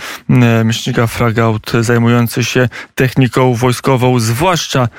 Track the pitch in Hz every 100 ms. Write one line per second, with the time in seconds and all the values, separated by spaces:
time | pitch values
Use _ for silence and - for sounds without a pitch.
0 | - - - 131 120 113 113 117 - 123
1 | 117 - 120 110 113 110 - 120 113 120
2 | 117 120 117 - 113 127 123 - - -
3 | 131 - 127 - 127 117 127 123 - 131
4 | 127 123 110 117 180 175 - 139 120